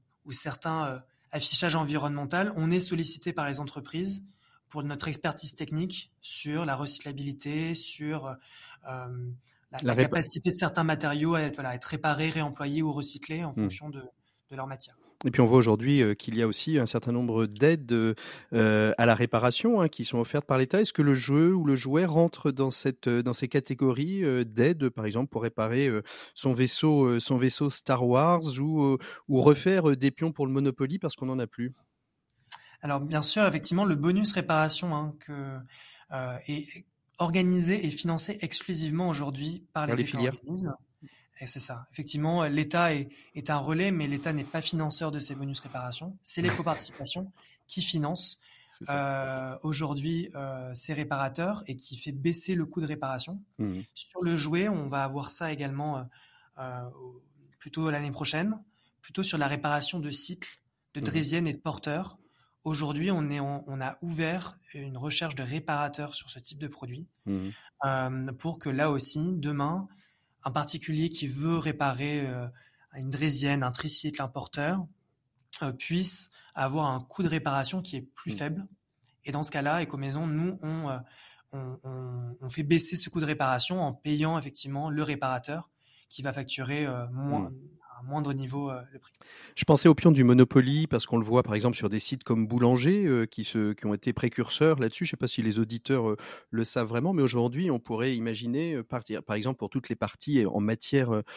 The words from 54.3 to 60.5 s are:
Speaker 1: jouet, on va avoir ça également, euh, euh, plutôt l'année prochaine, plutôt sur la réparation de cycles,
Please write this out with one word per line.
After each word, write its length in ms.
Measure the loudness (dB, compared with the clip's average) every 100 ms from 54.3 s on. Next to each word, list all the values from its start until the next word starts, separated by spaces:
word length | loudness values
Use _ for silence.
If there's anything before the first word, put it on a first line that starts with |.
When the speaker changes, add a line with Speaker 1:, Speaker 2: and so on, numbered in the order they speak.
| 0
Speaker 1:
jouet, 320 | 0 0 0
on 220 | -2 -4
va 160 | -4 -4
avoir 240 | -4 -2
ça 240 | -2 -2
également, 460 | -6 -6 -6 -6 -6
euh, 40 | -10 -16 _ _ _ -14
euh, 320 | -12 -10 -12 -16 -20 -20 _ _ _ _
plutôt 320 | -10 -4 -2
l'année 220 | -2 -4
prochaine, 480 | -4 -2 0 0 -4 -10 _ _ _
plutôt 220 | -8 -2
sur 140 | 0 2
la 100 | 0
réparation 540 | 0 0 0 -2 -4
de 80 | 0
cycles, 500 | 0 0 -2 -14